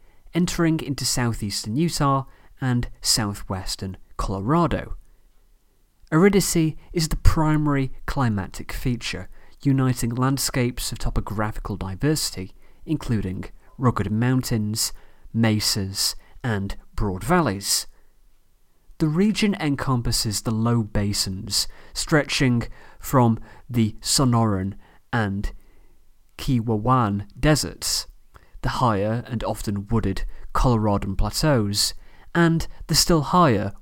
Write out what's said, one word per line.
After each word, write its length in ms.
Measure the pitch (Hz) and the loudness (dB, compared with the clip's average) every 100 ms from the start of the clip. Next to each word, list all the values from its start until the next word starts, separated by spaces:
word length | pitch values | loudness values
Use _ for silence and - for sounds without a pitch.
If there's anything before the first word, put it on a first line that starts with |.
| - - - | -20 -20 -6
entering 480 | 165 175 - 165 160 | -2 0 2 2 2
into 240 | - 139 | -2 -4
southeastern 720 | 131 - 123 110 104 98 - 113 | -2 0 0 -2 -4 -6 -4 0
Utah 480 | 170 - 143 135 131 - - - | 0 2 2 2 -2 -12 -20 -6
and 260 | 131 123 120 - | -2 0 -2 -4
southwestern 960 | - - 107 101 - 95 - - 98 90 - - | -2 0 0 -4 -6 -6 -6 -6 -8 -10 -14 -6
Colorado. 800 | - 98 101 165 165 - - - - - - _ _ _ _ _ _ _ - | -4 -2 2 2 2 0 -4 -10 -12 -20 -20 _ _ _ _ _ _ _ -2
Aridity 680 | 156 196 196 - 170 160 - - | 4 6 4 2 2 0 -2 -8
is 160 | - 160 | -4 -2
the 60 | - | 2
primary 760 | - - 156 156 151 139 131 - - | 2 2 2 2 2 2 0 -4 -6
climatic 680 | - 123 104 92 - - | 0 0 0 -4 -8 -10
feature, 560 | - 139 120 - 87 90 - - - | -4 -2 -2 -4 -8 -10 -16 -20 -4
uniting 460 | 139 135 131 123 117 | 2 4 4 2 -2
landscapes 840 | 120 127 135 - - 120 123 - | 0 0 0 -2 0 0 -2 -6
of 80 | 120 | -2
topographical 760 | - - 104 104 107 - - 98 | 0 0 -2 -2 -2 -2 -6 -4
diversity, 800 | 95 92 147 156 - - 95 - - - - | -4 -2 0 2 -2 -6 -10 -12 -20 -14 -4
including 580 | 151 - 113 98 92 - - - - | -4 0 -2 -2 -6 -8 -14 -18 -2
rugged 320 | 135 120 98 | 0 2 0
mountains, 840 | 107 123 131 123 117 107 110 - - - - - | 0 2 2 0 -2 -2 -2 -4 -6 -16 -20 -6
mesas, 800 | 113 113 107 - - 95 101 - - - - | 2 2 2 0 -2 -4 -2 -4 -4 -14 -8
and 320 | 123 104 98 - - | -4 -2 -4 -6 -8
broad 300 | - 107 92 | -2 -2 -2
valleys. 640 | 107 180 147 98 101 - - - - _ - - _ _ _ _ - - | 0 2 2 -2 -2 -4 -4 -14 -20 _ -20 -20 _ _ _ _ -16 -2
The 100 | 156 | 0
region 480 | 156 208 202 214 196 | 2 2 2 0 0
encompasses 840 | 151 139 - 127 120 110 117 101 | -2 -2 0 0 0 -2 -2 -4
the 100 | - | -2
low 320 | 110 117 120 | 0 2 2
basins 840 | 107 110 101 101 - 95 110 101 - - - | 0 -2 -2 -2 -4 -6 -4 -4 -4 -8 -12
stretching 760 | - - 156 139 - 135 120 - - - - | -8 2 2 2 2 2 2 -2 -8 -18 -16
from 400 | - 135 120 113 - - - | 0 4 4 4 -4 -18 -6
the 280 | 117 110 - | 0 0 0
Sonoran 760 | - - 135 117 113 98 95 101 - - - | -2 2 2 4 2 0 -2 -6 -16 -20 -6
and 380 | 123 107 98 104 - - - - - - - _ - | -2 -2 -2 -4 -8 -18 -20 -20 -20 -20 -20 _ -10
Chihuahuan 880 | - 127 113 110 113 127 110 101 101 - | -2 0 2 0 2 2 2 0 -4 -2
deserts, 680 | 143 151 - - - - - - - - - - | 2 2 0 -6 -6 -4 -6 -16 -20 -20 -20 -6
the 60 | 123 | -4
higher 560 | - 123 101 104 113 120 | 0 2 2 0 -2 -2
and 160 | 117 | -4
often 460 | 98 110 - 101 101 | -4 -4 -4 -4 0
wooded 340 | 113 107 95 - - - | 2 2 0 -2 -4 -4
Coloradan 640 | - 135 117 107 101 101 98 | 2 4 4 4 2 0 0
plateaus, 800 | 104 - 156 135 104 101 - - - - - | 0 2 2 4 2 0 -2 -4 -14 -20 -4
and 360 | 170 170 165 - - - | 2 4 4 0 -8 0
the 80 | |
still 280 | 151 - 170 | 2 4 2
higher 500 | 143 175 165 104 101 - | 4 4 4 4 0 -6